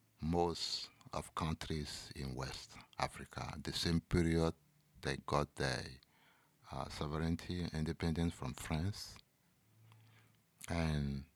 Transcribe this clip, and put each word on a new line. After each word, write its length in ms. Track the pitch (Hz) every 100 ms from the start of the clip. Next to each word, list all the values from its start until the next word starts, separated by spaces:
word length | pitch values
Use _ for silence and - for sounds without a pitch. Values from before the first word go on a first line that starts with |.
| _ -
most 680 | 78 87 85 80 - - - - -
of 220 | - -
countries 760 | - 82 78 - 80 71 - - -
in 180 | 67
West 380 | 64 65 - - - - -
Africa. 560 | - - 67 - - -
The 100 | -
same 280 | - 85 82
period 520 | - 90 82 82 82 - _ _ _ -
they 180 | - 67 -
got 280 | 73 71
their, 300 | - 67 64 - 64 _ _ - _ _ _ -
uh, 140 | 71 67
sovereignty, 800 | - 76 78 82 85 - 90 85
independence 600 | 80 78 76 82 80 85
from 220 | - 67
France. 600 | - - 78 92 - - - - _ _ _ _ _ - - - - - _ _ _ -
And, 560 | 85 80 76 69 69 71